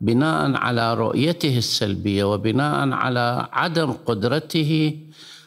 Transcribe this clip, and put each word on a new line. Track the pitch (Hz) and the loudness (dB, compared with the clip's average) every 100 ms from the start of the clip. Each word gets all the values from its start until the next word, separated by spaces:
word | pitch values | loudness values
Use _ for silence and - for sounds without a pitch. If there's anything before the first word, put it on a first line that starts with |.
بناء | 101 117 156 156 143 127 | 0 2 2 2 0 0
على | 120 120 113 | 0 0 0
رؤيته | 113 110 - 147 170 151 123 | 0 0 2 0 0 0 0
السلبية | - - 104 95 95 101 | 0 0 -2 0 0 2
وبناء | 101 104 107 123 147 143 139 | 2 0 0 0 0 0 0
على | 123 131 123 120 123 - | 0 0 0 0 -2 -4
عدم | 127 170 165 151 | -2 -2 0 -2
قدرته | 110 - 113 117 147 156 165 151 160 156 156 - - - - | -2 -4 -2 0 -2 -2 -2 0 2 0 -2 -12 -20 -20 -20